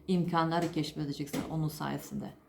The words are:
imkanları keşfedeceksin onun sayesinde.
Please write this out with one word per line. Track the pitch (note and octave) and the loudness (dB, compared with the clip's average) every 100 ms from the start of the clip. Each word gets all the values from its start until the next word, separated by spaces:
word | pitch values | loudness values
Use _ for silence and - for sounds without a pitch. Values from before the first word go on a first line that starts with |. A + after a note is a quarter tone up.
| - | 0
imkanları | F#3 D#3+ E3+ E3 E3 E3 | 2 4 4 4 4 2
keşfedeceksin | D#3+ D3 D3+ D3 C#3 C#3+ - - | 0 -2 -2 -4 -4 -4 -4 -2
onun | D#3+ D#3 | 0 0
sayesinde. | - C#3+ C#3 - C#3 C3 - | 0 -4 -4 -6 -6 -8 -10